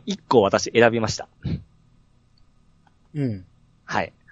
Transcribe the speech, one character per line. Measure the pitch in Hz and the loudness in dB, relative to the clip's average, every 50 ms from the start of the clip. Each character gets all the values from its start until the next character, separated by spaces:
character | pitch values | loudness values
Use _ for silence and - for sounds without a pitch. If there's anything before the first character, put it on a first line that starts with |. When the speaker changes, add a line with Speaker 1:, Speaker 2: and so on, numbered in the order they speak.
| - | -4
Speaker 1:
一 | 226 190 - _ _ | -8 -10 -10 _ _
個 | 139 117 | 4 4
を | 98 | 4
私 | 98 110 107 - - - | 4 2 0 -2 0 2
選 | 117 117 117 | 4 4 4
び | 113 113 | 4 0
ま | 110 104 | -4 -4
し | - | -6
た。 | - - - _ _ - - - - - _ _ _ _ _ _ _ _ _ _ _ _ _ _ _ _ _ _ _ _ _ _ _ _ _ _ _ _ _ - | -10 -14 -16 _ _ -8 -8 -8 -8 -10 _ _ _ _ _ _ _ _ _ _ _ _ _ _ _ _ _ _ _ _ _ _ _ _ _ _ _ _ _ -8
Speaker 2:
う | 147 139 | -6 -6
ん。 | 123 104 92 92 - _ _ _ _ _ _ _ | -6 -6 -10 -14 -20 _ _ _ _ _ _ _
Speaker 1:
は | - - 98 | -8 -6 -6
い。 | 85 - - _ _ - | -6 -6 -10 _ _ -20